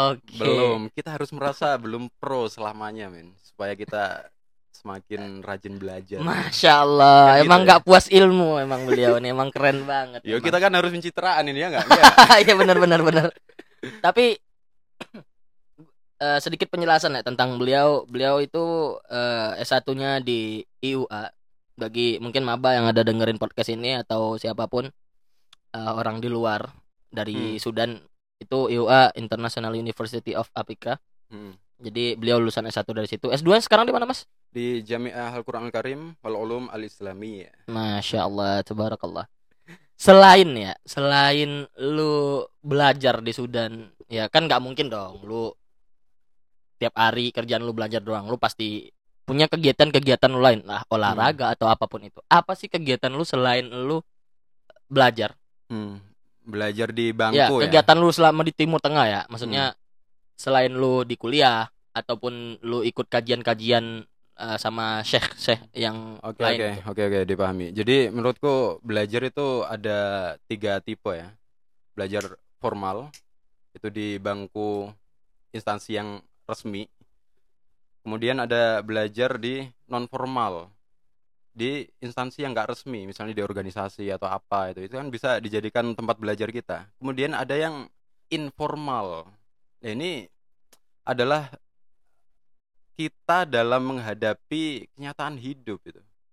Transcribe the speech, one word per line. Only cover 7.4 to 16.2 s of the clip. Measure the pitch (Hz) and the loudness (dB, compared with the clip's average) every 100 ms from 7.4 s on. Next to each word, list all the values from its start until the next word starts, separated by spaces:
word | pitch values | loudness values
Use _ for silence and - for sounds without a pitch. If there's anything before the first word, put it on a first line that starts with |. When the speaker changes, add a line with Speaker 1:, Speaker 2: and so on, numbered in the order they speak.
| 151 | 8
Speaker 1:
emang | 175 | 8
Speaker 2:
ya? | 185 | 10
Speaker 1:
nggak | 175 | 8
puas | 175 185 - | 10 8 10
ilmu | 190 190 185 165 151 | 8 8 6 2 0
emang | 135 131 | -2 -4
beliau | 131 123 123 120 | 0 2 4 4
nih, | 123 | 0
emang | 131 135 | -4 -4
keren | 135 139 139 | 0 0 0
banget | 135 139 131 123 | -2 -4 -6 -10
Speaker 2:
Yo, | 110 113 | -4 -2
Speaker 1:
emang. | 160 | 0
Speaker 2:
kita | 175 | 2
kan | 196 | 4
harus | 180 175 | 4 0
mencitraan | 170 170 - 180 160 147 | -2 -8 -4 0 0 0
ini, | 139 | -2
ya | 175 | -4
nggak? | 139 - | 0 6
Speaker 1:
<laughs> | |
Speaker 2:
Iya. | - 233 - 233 226 | 8 10 12 10 10
Speaker 1:
Iya, | 208 196 | 8 6
benar, | 190 180 | 6 6
benar, | 175 165 | 6 4
benar. | 156 160 160 - _ - - _ 131 214 | 4 4 2 -2 _ -20 -20 _ -16 -2
Tapi, | 170 202 247 214 _ _ _ _ _ - | 0 4 4 2 _ _ _ _ _ -20
<clears throat> | - 220 - _ - _ _ - 160 _ _ | -20 -20 -20 _ -20 _ _ -20 -20 _ _
eh, | - | -4